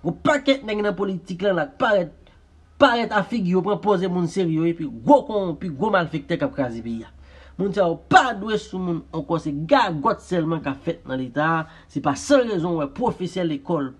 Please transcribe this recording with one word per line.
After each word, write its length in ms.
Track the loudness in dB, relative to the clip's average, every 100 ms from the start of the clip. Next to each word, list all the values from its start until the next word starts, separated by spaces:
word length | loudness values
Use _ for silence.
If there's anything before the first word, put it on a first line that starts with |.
Gon 140 | -6 -4 0
pakèt 400 | 0 2 0 0
nèg 160 | -2 -2
nan 120 | -2
politik 480 | -4 -4 -8 -4 0
la, 80 | 0
la 100 | -2
ki 80 | -2
parèt, 520 | 2 2 0 -8 -20 -20 _ _ _ 4
parèt 320 | 4 4 0
a 80 | -2 0
figi 280 | -2 2
yo 80 | 2 2
pran 160 | 0
poze 280 | 2 2 2
moun 200 | 0 0
serye 440 | 0 0 2 0
epi 160 | -2 -6
gwo 320 | -4 6 6 6
konpranp, 420 | -2 -2 -4 -6
gwo 240 | -2 2
malfekte 440 | 2 0 -6 -4 -2
k 80 | -2
ap 120 | -2
kraze 240 | -6 -6 -8
peyi 200 | -8 -10
a. 80 | -20 -20 -20 -20 -4
Moun 140 | -2
sa 140 | 2 0
yo 60 | 0 4
pa 300 | 4 4 -4
dwe 160 | -4 -4
sou 160 | -4 -6
moun 220 | -4 -4 -6 -10
ankò, 220 | -4 -4
se 80 | -4
gagot 680 | -6 2 2 2 0 -2 -2
sèlman 380 | -2 -2 0 -2
ka 140 | -4 -6
fèt 300 | -8 -8 -8
nan 80 | -6
Leta. 480 | -4 -2 0 -2 -4 -16 -10
Se 140 | -4 -2
pa 80 |
san 320 | -4 4 4 4
rezon 300 | -2 -2 -2
wè 80 | -4
pwofesè 480 | -2 -4 -2 -6 -4 -4
lekòl 380 | -4 -2 -2 -2